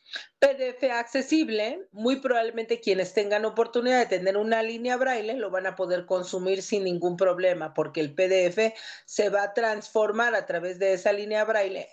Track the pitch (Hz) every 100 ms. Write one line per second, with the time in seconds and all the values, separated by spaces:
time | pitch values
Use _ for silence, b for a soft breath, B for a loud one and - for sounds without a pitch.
0 | B B B - 277 262 254 247 262 233
1 | 233 269 262 311 240 214 220 339 - 202
2 | 233 269 254 240 226 226 226 233 220 185
3 | 180 - 202 208 220 202 233 240 247 254
4 | 233 185 185 202 220 226 226 233 247 247
5 | 262 240 214 262 202 185 190 185 180 180
6 | 175 185 175 185 185 190 185 208 185 175
7 | 175 175 190 180 185 170 156 - 151 165
8 | 147 143 185 190 180 175 220 220 B B
9 | B - 208 202 202 202 226 214 - 220
10 | 214 220 240 214 185 175 180 180 190 185
11 | 208 202 208 214 214 220 196 170 -